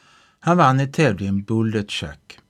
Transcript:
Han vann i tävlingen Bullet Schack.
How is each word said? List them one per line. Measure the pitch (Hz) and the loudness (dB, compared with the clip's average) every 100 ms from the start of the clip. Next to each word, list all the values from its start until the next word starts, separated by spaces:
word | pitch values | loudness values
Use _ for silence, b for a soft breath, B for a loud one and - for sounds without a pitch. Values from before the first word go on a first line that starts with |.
| b b b b | b b b b
Han | 160 175 | 0 4
vann | 139 131 | 4 2
i | 139 | 0
tävlingen | 151 143 95 98 98 | 0 0 0 -2 -4
Bullet | 101 113 113 107 101 | -2 -2 0 -2 -6
Schack. | - 80 - - - | -8 -10 -12 -20 -20